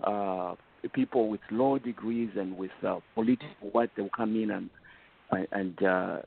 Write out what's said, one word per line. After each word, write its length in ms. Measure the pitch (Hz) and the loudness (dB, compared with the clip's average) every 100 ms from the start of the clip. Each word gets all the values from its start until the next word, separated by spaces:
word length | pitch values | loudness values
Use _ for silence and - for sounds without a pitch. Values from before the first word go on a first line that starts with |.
uh, 520 | - 104 98 92 90 90 - - 113 | -2 0 0 -2 -4 -6 -14 -10 -6
people 360 | - 127 131 110 | -2 2 4 2
with 120 | 104 - | 0 -4
law 260 | 110 135 135 | 2 2 2
degrees 520 | 123 110 110 117 117 101 | -2 -6 -2 -2 -2 -2
and 220 | 92 92 | -4 -4
with, 140 | 95 - 98 | -8 -4 -4
uh, 140 | 92 - | -4 -4
political 340 | - 113 127 - - 104 | 0 4 2 0 -12 -2
what 180 | 117 117 - | 2 2 0
they'll 140 | 101 | -4
come 260 | - 110 110 | -2 0 2
in 160 | 110 | 0
and 180 | 98 92 - - - - _ - | -2 -6 -14 -20 -20 -20 _ -2
and, 160 | 92 - | -2 0
and, 320 | 101 95 85 | -2 -4 2
uh, 340 | 95 92 90 85 | 2 4 2 -4